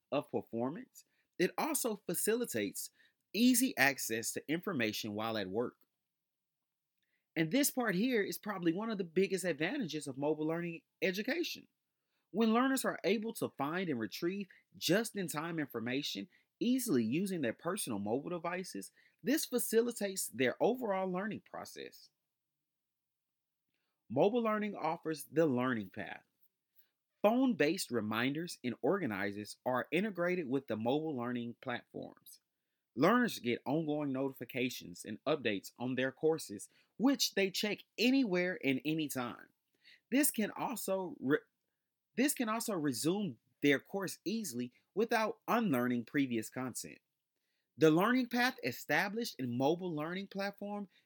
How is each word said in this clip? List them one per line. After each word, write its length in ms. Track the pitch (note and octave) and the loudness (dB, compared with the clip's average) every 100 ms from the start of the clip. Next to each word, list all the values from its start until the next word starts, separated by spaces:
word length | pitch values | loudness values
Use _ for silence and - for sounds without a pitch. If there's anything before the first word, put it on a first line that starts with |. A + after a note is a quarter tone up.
| _ | _
of 180 | C3+ C3+ | -4 -2
performance. 720 | A#2 - A#2 B2 F3+ - - _ _ _ - | -6 -4 -4 -4 -6 -12 -20 _ _ _ -2
It 120 | F3+ - | -2 0
also 440 | B3 D4+ A#3 G#3 - | -2 0 -2 -4 -4
facilitates 840 | F3 - A#3 A#3+ A2 G#2 - - _ _ _ _ | -2 0 0 0 -2 -4 -4 -12 _ _ _ _
easy 420 | - B3 A#3+ B3+ - | 4 6 6 2 4
access 540 | C3+ C3 - A2+ A2 | 4 4 -2 -2 -2
to 100 | - - | -6 -4
information 680 | E3 G#3 D#3 A2 G#2 A2 | -4 -2 0 0 0 -6
while 240 | G#2 A2+ A2 | -4 -2 -2
at 100 | F#2 | -2
work. 260 | G2+ B2 - _ _ _ _ _ _ _ _ _ _ _ _ _ _ _ - | -2 -2 -6 _ _ _ _ _ _ _ _ _ _ _ _ _ _ _ -2
And 140 | D#3+ | 2
this 200 | A#3 C#4+ | 4 2
part 240 | - A#3 | 2 0
here 280 | F3+ B3 A#3 | 2 2 2
is 140 | G3 F3+ | 0 -4
probably 380 | G#3 F#3+ E3+ | -6 0 0
one 160 | E3+ A3+ | 0 -2
of 80 | G#3 | -4
the 60 | |
biggest 400 | F3 F#3 F#3+ F#3 | 0 2 2 2
advantages 640 | F#3 C#3+ E3 C#4+ F3+ D3+ D3 | -2 0 -2 -2 -4 -4 -6
of 120 | C3 | -2
mobile 280 | D3 D3+ D#3 | 0 0 0
learning 360 | E3+ E3+ E3 _ _ | -2 -4 -8 _ _
education. 600 | F#3+ F#3+ G#3 E4 E4 - - _ _ _ _ _ _ | -2 0 -2 -2 -2 -6 -14 _ _ _ _ _ _
When 200 | F#3+ A3+ | 2 4
learners 320 | A3+ C4 C4 | 4 4 2
are 160 | G#3+ - | 0 0
able 300 | F3 G#3+ A3 | 0 0 0
to 160 | - B2 - | -4 -6 -2
find 320 | C#3 F3 F#3 | -2 0 -2
and 100 | B2 | -2
retrieve 480 | A2 - F3 G3 G3+ - _ G#2 | -2 -2 -4 -4 -8 -14 _ -6
just-in-time 840 | - F#3+ A#3 G3+ E3+ D3 E3 E3 | 2 2 2 -4 -4 -4 -4 -4
information 720 | C#3+ A#2+ A2+ C3 D3 G2 G2 _ _ _ | -4 -4 -2 -2 -4 -8 -10 _ _ _
easily 420 | A3+ B3+ A#3+ C3+ | 2 2 4 4
using 380 | A2 D3 G3+ F#3 | 4 2 0 0
their 140 | B2 | -2
personal 440 | - E3 G#3 - G2+ | -2 -4 -4 -4 -2
mobile 320 | G2+ B2 E3 | 0 -2 -2
devices, 600 | F3 E3+ F3+ F#3 - F#3 _ _ _ | -6 -4 -6 -6 -10 -12 _ _ _
this 220 | - D4+ - | -2 0 0
facilitates 840 | - - A3 A#3+ A#3 G3+ F#3+ - | -2 2 2 2 -2 -4 -4 -6
their 260 | A2+ B2+ - | 0 0 4
overall 500 | E3+ B3+ A3+ F#3+ F#3+ | 2 2 -2 0 0
learning 320 | F3+ G#3+ D3+ - | -2 -4 -8 -10
process. 600 | E2+ - - C2 - - _ _ _ _ _ _ _ _ _ _ _ _ _ _ _ _ _ _ _ _ | -12 -12 -12 -14 -14 -20 _ _ _ _ _ _ _ _ _ _ _ _ _ _ _ _ _ _ _ _
Mobile 280 | A#2+ G3 A#3+ | 2 4 4
learning 320 | A3+ G#3+ G#3 G3 | 0 0 -2 -4
offers 480 | D3 E3+ D#3+ D#3 - | -4 -4 -6 -8 -2
the 140 | C3 E3 | 2 4
learning 440 | B2 B2+ A#2 F#2+ | 4 0 -2 -4
path. 260 | - E2 - _ _ _ _ _ _ _ _ _ _ | -10 -10 -12 _ _ _ _ _ _ _ _ _ _
Phone-based 680 | G#3 A#3+ C4 F#3+ D3 F#3 - | 4 6 4 4 2 2 0
reminders 680 | A#2+ G#2+ A2 B2+ C#3+ F3 - | 0 0 0 0 0 -6 -6
and 120 | B2 A2+ | -6 0
organizers 760 | C3 G3 D3 G2 G2+ G2+ G#2 - | 0 2 0 -2 -2 -4 -10 -6
are 220 | B2 B2+ - | -2 -2 0
integrated 600 | D#3+ A3 F3 F3 F3+ C3+ | 0 0 -2 0 0 0
with 160 | C3+ - | -4 -2
the 100 | G#2+ | -2
mobile 400 | A#2 D3 D#3+ C3+ | 2 2 0 -4
learning 380 | A#2+ B2 A#2+ A#2 | -4 -4 -6 -8
platforms. 800 | C3 A#2+ - - - - - - _ _ _ _ _ | -6 -8 -8 -12 -12 -16 -20 -20 _ _ _ _ _
Learners 440 | - D#3+ A#3+ A#3 - | 2 4 4 2 0
get 240 | A#2+ A2+ | -2 -2
ongoing 480 | A#2+ D3+ D3+ D3+ D3 | -2 -2 0 -2 -2
notifications 920 | C3 C3+ C3+ B2 C3 B2+ - F2 F2 - | -2 -4 -6 -10 -4 -4 -4 -12 -12 -10
and 100 | G#2+ - | -6 -2
updates 440 | D#3 A#2 G2 - - | -2 0 -2 -6 -8
on 160 | B2 | -4
their 180 | B2+ C3 | -2 -2
courses, 560 | - D#3 D#3+ - G#2 - _ _ - | 0 0 0 -4 -12 -14 _ _ 0
which 360 | B3 C#4 - | 2 4 2
they 140 | - G3 | 2 0
check 300 | - G#3 G3 - - | 0 -2 -4 -8 2
anywhere 600 | A#3 C4+ A#3+ F3+ F3+ F#3 | 4 6 4 2 0 0
and 200 | C3+ C3 | 0 0
anytime. 640 | D3+ D#3+ D3 C3 A#2+ E2+ - _ _ _ - - _ | 0 -2 -2 -2 -4 -8 -18 _ _ _ -20 -20 _
This 200 | C4 D4 | 2 2
can 200 | - G3+ - | 2 -2 -2
also 540 | E3 A3+ - F#3+ F3+ - | -6 -4 -2 -2 -4 -4
re-, 200 | B2+ D3+ - _ _ _ _ _ _ | 2 2 0 _ _ _ _ _ _
this 200 | - C#4+ | 0 0
can 160 | - A3+ | 0 -2
also 240 | A3+ A3+ | -2 -2
resume 600 | F#3 D3 A2+ D3 G3 G3 A#2 _ _ | 0 0 0 0 0 -2 -6 _ _
their 160 | C#3+ C#3 | 4 4
course 400 | - G3 F#3 - - | 0 -6 -6 -6 -6
easily 460 | A3+ F#3 A#2+ B2 - _ | -4 -4 -6 -8 -10 _
without 440 | F#3 A3+ A#3 G#3+ - - | -2 0 2 0 -4 0
unlearning 560 | A3 G#3+ B2+ B2 A#2+ | 0 4 2 2 0
previous 460 | A2 D3 C3+ A#2 G#2+ | 0 0 0 -2 -4
content. 480 | - B2+ G#2+ D#2 C2 _ _ _ _ _ _ _ - | -6 -6 -8 -12 -16 _ _ _ _ _ _ _ 4
The 120 | D#3 | 6
learning 360 | D#3+ G#3+ B3 A#3+ | 6 4 4 2
path 300 | A#3+ B3 - | 2 2 0
established 720 | C3 - - D3 G3 G#3+ A#3+ - | -6 -6 0 0 2 -2 -6 -4
in 180 | B2+ A#2+ | -4 2
mobile 400 | C3+ E3+ F#3 D3+ | 2 2 -2 -4
learning 320 | D#3 F#3 G3 | -4 -6 -8
platform 580 | G3 G3+ - G3+ G#3 G3 _ | -6 -6 -6 -10 -8 -10 _